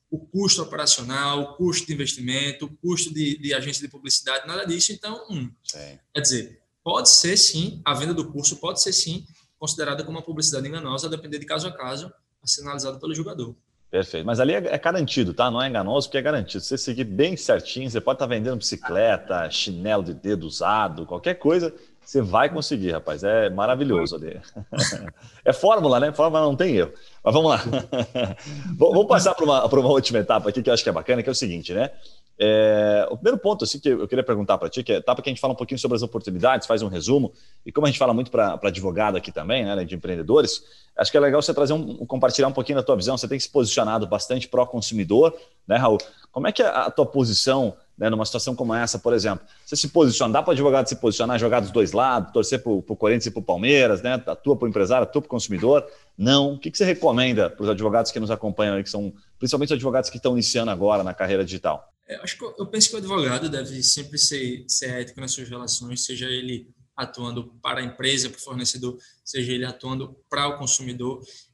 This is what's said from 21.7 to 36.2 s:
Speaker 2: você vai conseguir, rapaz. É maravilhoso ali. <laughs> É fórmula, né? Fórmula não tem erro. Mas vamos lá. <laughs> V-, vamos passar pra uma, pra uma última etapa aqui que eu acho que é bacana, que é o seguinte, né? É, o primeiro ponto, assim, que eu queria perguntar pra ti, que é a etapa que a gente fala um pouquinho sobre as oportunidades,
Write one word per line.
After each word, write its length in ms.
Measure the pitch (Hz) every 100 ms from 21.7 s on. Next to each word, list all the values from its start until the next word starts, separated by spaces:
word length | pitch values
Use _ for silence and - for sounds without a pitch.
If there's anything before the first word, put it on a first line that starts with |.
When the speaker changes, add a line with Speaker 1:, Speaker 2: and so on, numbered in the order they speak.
| - - _
Speaker 2:
você 220 | - 139
vai 260 | 101 107 151
conseguir, 440 | 165 - 123 92
rapaz. 320 | 80 78 76
É 260 | 98 110 104
maravilhoso 640 | 92 110 131 143 90 82 82
ali. 240 | 80 92 - 107 -
<laughs> 500 | - - - 90 - - -
É 80 | -
fórmula, 440 | 127 196 220 151 123
né? 140 | 151
Fórmula 320 | 147 160 156
não 100 | 151
tem 220 | 135 180 107
erro. 160 | 82 - - -
Mas 100 | -
vamos 160 | 139 160
lá. 60 | 117
<laughs> 80 |
V-, 1120 | 117 101 - 127 117 127 113 123 147 147 175 120
vamos 300 | 165 180 208
passar 280 | 220 185
pra 100 | -
uma, 240 | 151 135 110
pra 120 | 139
uma 80 | 127
última 300 | 139 - 113
etapa 320 | 98 110 104
aqui 120 | 113
que 60 | 120
eu 40 |
acho 80 | 117
que 40 | 113
é 40 |
bacana, 300 | 82 82 123
que 60 | 131
é 40 |
o 20 |
seguinte, 380 | 127 107 85 -
né? 180 | 95 135 - - - _ -
É, 680 | 107 110 110 104 107 104 -
o 60 | 113
primeiro 220 | 214 269
ponto, 260 | 202 202
assim, 140 | 110 143
que 100 | 143
eu 180 | 113 104
queria 160 | 127
perguntar 320 | 127 104 101 95
pra 120 | 82
ti, 120 | 127
que 100 | 120
é 40 | 98
a 20 |
etapa 220 | - 110
que 80 | 139
a 40 |
gente 80 | 123
fala 120 | 131
um 40 | 123
pouquinho 220 | 120 127
sobre 180 | 131 117
as 60 |
oportunidades, 640 | 113 110